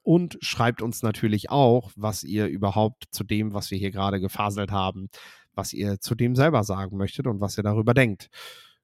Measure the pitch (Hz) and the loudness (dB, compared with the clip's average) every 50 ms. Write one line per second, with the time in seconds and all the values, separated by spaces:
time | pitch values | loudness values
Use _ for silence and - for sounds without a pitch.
0 | - - 165 180 175 160 - - - - - - 117 120 120 - 110 120 110 - | 2 2 4 4 2 0 -8 -8 -8 -6 -2 0 0 0 0 -2 -4 -6 -4 -2
1 | - 110 104 - 117 107 104 101 - - - 143 139 117 120 127 - - - 98 | -2 -4 -2 0 0 0 0 0 -2 0 4 6 6 6 6 4 2 -2 -8 -6
2 | 104 107 98 - - - 98 107 104 80 73 95 101 98 98 110 107 107 - - | -4 -4 -4 -6 -6 -4 -2 -2 0 -2 0 0 0 2 2 2 2 2 0 -4
3 | - - - - 101 - 107 107 107 107 98 104 - - 98 95 101 98 98 98 | -14 -10 -8 -8 -4 -2 0 0 0 -2 -4 -6 -6 -6 -4 -4 -4 -4 -2 -2
4 | 98 98 101 95 92 95 - - 104 104 101 104 101 95 101 98 92 95 98 95 | -2 0 0 0 -2 -2 -2 -2 -2 -2 -2 -4 -4 -2 -2 -2 0 -2 -4 -6
5 | 95 - - - - - - - _ _ _ - 98 - - - 101 101 98 95 | -10 -12 -14 -18 -20 -20 -20 -20 _ _ _ -8 -6 -6 -4 -4 -2 -2 -2 -2
6 | - - 117 110 120 120 127 123 143 165 151 113 101 104 92 98 98 92 98 98 | -4 -4 0 0 2 2 4 4 4 4 4 2 2 0 -2 -4 -6 -6 -4 -4
7 | 98 98 - - 131 127 104 98 104 95 - - 101 104 104 110 107 117 120 135 | -4 -4 -4 -4 -4 -4 -2 -2 -2 -4 -2 -2 0 0 0 2 2 4 4 4
8 | 131 113 95 - - - - - - - - - - _ _ _ | 4 2 0 -4 -10 -18 -20 -20 -18 -18 -20 -20 -20 _ _ _